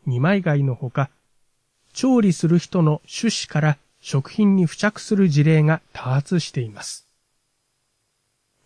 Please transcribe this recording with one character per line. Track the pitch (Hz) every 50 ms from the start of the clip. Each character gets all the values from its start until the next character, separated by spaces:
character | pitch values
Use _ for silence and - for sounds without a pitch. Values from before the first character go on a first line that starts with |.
| _
二 | 139 123 120
枚 | 139 175 202 196
貝 | 175 165 147 143
の | 139 135 120
ほ | - 139 120
か、 | - 147 135 - _ _ _ _ _ _ _ _ _ _ _ _ _ _ _ _
調 | _ - - 269 254 240
理 | 208 190
す | 170 - - 156
る | 170 170
人 | - - - 185
の | 160 156 151 - -
手 | - - - -
指 | 220 - - - -
か | - 151
ら | 143 151 143 - _ _ _ _
食 | _ - - 139 - -
品 | - - 214 202 196
に | 190 175
付 | 156 -
着 | - - 208 - -
す | - - 220
る | 196 196 175
事 | 139 147 147
例 | 160 160 156
が | 151 156 160 - - _
多 | - -
発 | - 123 131 139 143 - 185 165
し | - -
て | - 139
い | 120 107
ま | 104 101
す。 | - - - - _ _ _ _ _ _ _ _ _ _ _ _ _ _ _ _ _ _ _ _ _ _ _ _ _ _ _ _ _ _ _ _ _